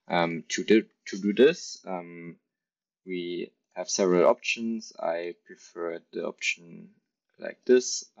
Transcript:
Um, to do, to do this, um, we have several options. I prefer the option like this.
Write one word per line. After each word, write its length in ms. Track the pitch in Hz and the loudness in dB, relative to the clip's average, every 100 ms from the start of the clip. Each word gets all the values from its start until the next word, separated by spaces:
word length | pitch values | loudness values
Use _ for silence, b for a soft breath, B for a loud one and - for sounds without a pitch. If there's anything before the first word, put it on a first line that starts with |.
| - | -4
Um, 360 | 90 85 82 - | 0 0 -2 -4
to 120 | - | -4
do, 220 | - 107 - _ - | 4 4 4 _ -12
to 120 | 98 | -4
do 140 | 101 | 0
this, 500 | 104 139 175 - - 95 | 4 4 4 -6 -14 -10
um, 500 | 90 85 87 85 85 _ _ _ _ _ _ 92 | -10 -10 -14 -16 -18 _ _ _ _ _ _ -8
we 440 | 90 87 87 90 _ _ | -6 -6 -6 -8 _ _
have 140 | 92 90 | -12 -6
several 400 | - 95 90 78 | 0 4 6 6
options. 640 | - - 120 113 113 - - | 4 -2 -4 -4 -6 -8 -8
I 360 | 82 85 87 85 - | -4 -4 -6 -10 -18
prefer 560 | 90 - 87 85 85 - | -20 -18 -8 -8 -8 -10
the 140 | 90 82 | -8 -8
option 640 | - - - 85 85 87 _ _ _ _ _ | -4 -4 -4 -10 -20 -20 _ _ _ _ _
like 260 | - - | -14 -4
this. 400 | - 127 - - - - | 4 4 4 -4 -10 -14